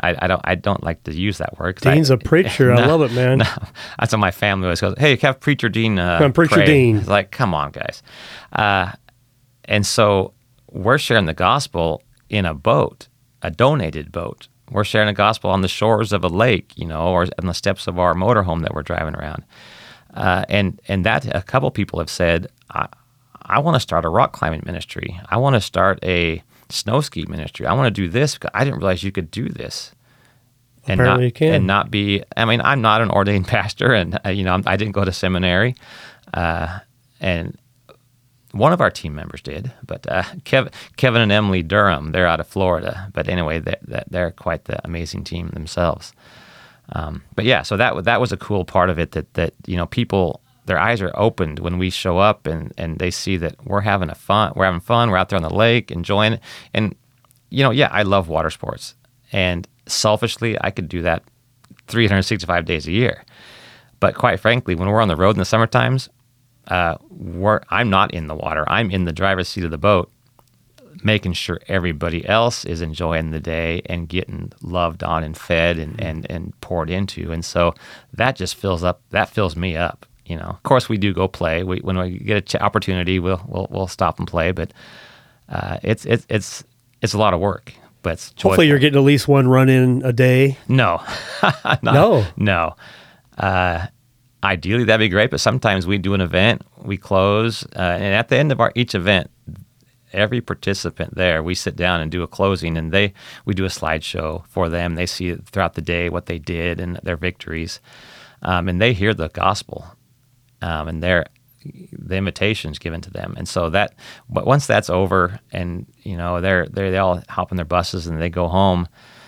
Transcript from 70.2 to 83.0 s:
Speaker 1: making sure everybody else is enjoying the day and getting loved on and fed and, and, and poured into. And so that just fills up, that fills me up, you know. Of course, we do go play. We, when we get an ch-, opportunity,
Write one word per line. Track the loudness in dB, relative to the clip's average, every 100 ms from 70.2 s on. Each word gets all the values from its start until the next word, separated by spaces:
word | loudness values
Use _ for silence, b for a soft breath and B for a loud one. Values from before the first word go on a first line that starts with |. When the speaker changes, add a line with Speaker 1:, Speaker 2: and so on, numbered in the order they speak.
| _ _ _ _ _ _ -20 -6
Speaker 1:
making | 0 0 0
sure | -6 -6 -8 -4
everybody | -4 -2 -4 -4 -4 0
else | 2 2 -2
is | -6 -6
enjoying | -6 -4 -2 -2 -2
the | -6
day | -6 -4 -4 -4 -6
and | -8 -4
getting | -6 -6 -8 -12 -12
loved | -6 -2 -2 -2
on | -4 -2
and | -4 -8
fed | -2 0 2 0
and, | -6 -8
and, | -8 -8 -8
and | -10 -10 -12
poured | -8 -6 -4
into. | -4 -6 -6 -8
And | -8
so | -4 0 0 -2 B B B
that | -2 -2 -2
just | -6 -6
fills | -4 -2
up, | -2 -4 _
that | -2 -2
fills | -2 -2 -2
me | -6 -4
up, | -4 -6 -18 _ -14
you | -12
know. | -10
Of | -6
course, | 0 2 2
we | -2
do | 0
go | 0 -2
play. | 0 -2 -2
We, | -2 -4
when | -2 -2
we | -2 -6
get | -2 -2
an |
ch-, | -2 0
opportunity, | 0 0 0 -2